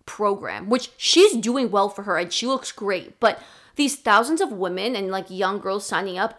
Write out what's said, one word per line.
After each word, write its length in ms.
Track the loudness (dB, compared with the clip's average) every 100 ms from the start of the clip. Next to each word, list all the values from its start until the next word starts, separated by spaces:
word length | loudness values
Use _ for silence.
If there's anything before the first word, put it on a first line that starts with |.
| -18
program, 640 | -2 0 0 -4 -8 0
which 220 | 0 -2 -6
she's 400 | 2 6 6 4
doing 340 | -2 -2 0
well 200 | 2 0
for 140 | -2
her, 140 | -2 -2
and 140 | -2
she 160 | -4 -2
looks 240 | -4 -4
great, 480 | -8 -4 -4 -6 0
but 220 | 0 0 -8 -20 -10 -2
these 200 | -2 0
thousands 420 | 4 4 4 0
of 100 | 0
women 420 | -2 -4 -2 -2 -2
and, 140 | -2
like, 140 | -4 -6
young 300 | -2 -2 -2
girls 260 | -4 -6 -4
signing 320 | -4 -4 -4
up 160 | -2